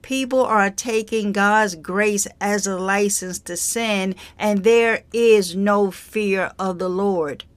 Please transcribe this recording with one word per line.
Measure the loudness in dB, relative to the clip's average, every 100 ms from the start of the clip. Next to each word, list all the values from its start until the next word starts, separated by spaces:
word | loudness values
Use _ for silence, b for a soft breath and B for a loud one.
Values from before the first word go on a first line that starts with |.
People | -6 -4 0 0
are | 2 2 2
taking | -2 -4 -4 -2 -4 -2
God's | 0 2 4 2
grace | -2 -6 -2 0 0 -4 -4
as | -2 -2 -2
a | -4
license | -2 0 0 -2 -6 -10
to | -10 -6
sin, | -4 -4 -2 -2 -2 -6 B B
and | -2 2
there | 4 4 4 0 -4
is | 2 6 6 4
no | -2 0 2 0
fear | -2 -8 -4 -2 0 -2 -4
of | -6 -4
the | -4
Lord. | -2 0 0 -2 -6 -14